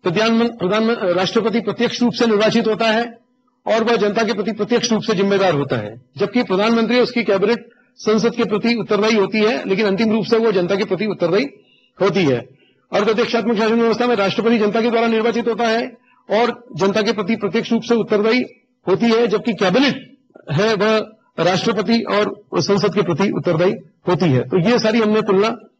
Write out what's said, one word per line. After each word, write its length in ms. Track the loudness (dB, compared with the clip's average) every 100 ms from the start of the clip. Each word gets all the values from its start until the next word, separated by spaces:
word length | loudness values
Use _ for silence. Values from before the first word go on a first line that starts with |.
प्रधानमं-, 460 | -2 0 2 2 0
प्रधानमं-, 480 | -2 -2 0 0 -2
राष्ट्रपति 580 | 0 0 0 0 0 -2
प्रत्यक्ष 400 | -4 -2 -4 0
रूप 120 | -2
से 140 | 0 0
निर्वाचित 400 | 2 2 2 0
होता 200 | 0 0
है 320 | 0 -4 -10 _ _ _ _ -2
और 160 | 0
वह 120 | 2 2
जनता 280 | 0 0
के 100 | -2
प्रति 180 | -2 -4
प्रत्यक्ष 400 | -4 -2 0 0
रूप 100 | -2
से 120 | 0
जिम्मेदार 400 | 0 2 2 2
होता 220 | 0 -2 -4
है, 260 | -6 -12 _ -6
जबकि 260 | -2 0
प्रधानमंत्री 540 | 0 0 2 2 2 2
और 60 |
उसकी 200 | 2 0
कैबिनेट 460 | 0 2 2 0 -4 _ _ _
संसद 400 | 0 2 2 0
के 80 |
प्रति 320 | -2 0 0 -2
उत्तरदायी 400 | -2 0 2 2
होती 220 | 0 2
है, 320 | 0 0 -2
लेकिन 160 | 0 0
अंतिम 260 | 0 0
रूप 140 | 0 0
से 120 | 2
वो 140 | 2
जनता 240 | 0 0 -2
के 100 | -2
प्रति 200 | -4 -4
उत्तरदायी 400 | -2 0 0 -2 -10 _ _ _ _
होती 220 | 0 2
है। 240 | 0 0 -4 _ _ _ _
अर्ध 160 | -2 0
अध्यक्षात्मक 480 | 0 0 -2 -2 0
शासन 240 | 0 2
व्यवस्था 260 | 0 0 0
में 80 | 0
राष्ट्रपति 420 | 0 0 0 2
जनता 240 | 2 0
के 80 | 0
द्वारा 180 | 0 0
निर्वाचित 400 | 0 0 -2 -4
होता 200 | -2 -2
है 300 | -2 -4 -12 _ _ -4
और 340 | 0 0 -4 -14 -2
जनता 260 | 0 0
के 100 | -2
प्रति 240 | -2 -4 -4
प्रत्यक्ष 360 | -2 -4 0
रूप 100 | -2
से 140 | 0 -2
उत्तरदायी 480 | 2 0 2 0 -2 -12 _ _ -2
होती 180 | 0 2
है, 220 | 2 2
जबकि 260 | 0 -2
कैबिनेट 640 | -2 0 2 2 -2 -12 -20 _ -20 -6
है 220 | -2 0
वह 240 | 0 0 0 -2 -16 _ -2
राष्ट्रपति 640 | 0 0 -2 -2 0 0
और 440 | 0 -2 -2 -6 _ -4
संसद 400 | 0 0 0 0
के 60 |
प्रति 300 | -2 0 0
उत्तरदायी 420 | 0 -2 0 0 -2 -12 _ -2
होती 180 | 2 2
है। 140 | 2
तो 300 | 0 0 2
ये 100 | 2
सारी 200 | 2 2
हमने 220 | 2 0
तुलना 280 | 2 2 2 -2 -14